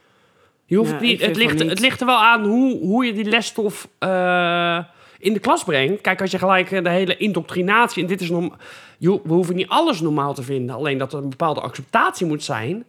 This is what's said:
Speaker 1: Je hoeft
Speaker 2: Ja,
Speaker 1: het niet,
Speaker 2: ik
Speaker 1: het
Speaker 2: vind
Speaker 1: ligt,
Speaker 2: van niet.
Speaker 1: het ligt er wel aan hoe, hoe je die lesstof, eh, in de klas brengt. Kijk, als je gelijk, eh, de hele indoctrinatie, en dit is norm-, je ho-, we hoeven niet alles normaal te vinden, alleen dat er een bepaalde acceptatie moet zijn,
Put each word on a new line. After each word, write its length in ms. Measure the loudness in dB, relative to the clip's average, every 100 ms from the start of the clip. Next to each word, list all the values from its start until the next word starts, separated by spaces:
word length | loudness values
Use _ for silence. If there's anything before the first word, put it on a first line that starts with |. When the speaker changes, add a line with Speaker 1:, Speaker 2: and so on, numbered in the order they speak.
| _ _ _ _ _ _ -2
Speaker 1:
Je 80 | 0
hoeft 140 | 0
Speaker 2:
Ja, 60 | 0
Speaker 1:
het 80 | 0
niet, 60 |
Speaker 2:
ik 60 | 0
Speaker 1:
het 60 | 0
Speaker 2:
vind 100 | 0
Speaker 1:
ligt, 120 | 0
Speaker 2:
van 80 | 2
niet. 80 | 0
Speaker 1:
het 100 | 0
ligt 200 | 0 0
er 60 | 2
wel 120 | 4
aan 240 | 4 4 2
hoe, 320 | 2 2 0
hoe 260 | 0 2 0
je 80 |
die 120 | 0 0
lesstof, 640 | 0 -2 -4 -4 -6 -14 -6
eh, 800 | -2 0 2 2 0 0 0 -2 -6 _ -20 -6
in 140 | -2
de 60 | 0
klas 240 | 0 0
brengt. 380 | 0 2 2 0
Kijk, 200 | -2 -2
als 100 | -2
je 60 | 0
gelijk, 340 | 2 2 2
eh, 120 | 0
de 60 | 0
hele 280 | 0 0 0
indoctrinatie, 840 | -2 -2 -4 -4 2 2 2 0
en 60 | -2
dit 140 | -2
is 80 | -2
norm-, 240 | -2 -4 -8 -20 -20 -20 -2
je 120 | 0
ho-, 120 | 0
we 100 | 2
hoeven 220 | 2 2 -2
niet 120 | 0
alles 340 | 2 2 0
normaal 320 | 0 0 -2
te 100 | -4
vinden, 320 | -4 -4 -4 -4
alleen 220 | -2 -2
dat 160 | -4
er 100 | -6
een 60 | -6
bepaalde 320 | -2 -2 -2
acceptatie 640 | -6 -10 -2 0 2 0 -2
moet 180 | -2
zijn, 400 | -4 -4 -4 -6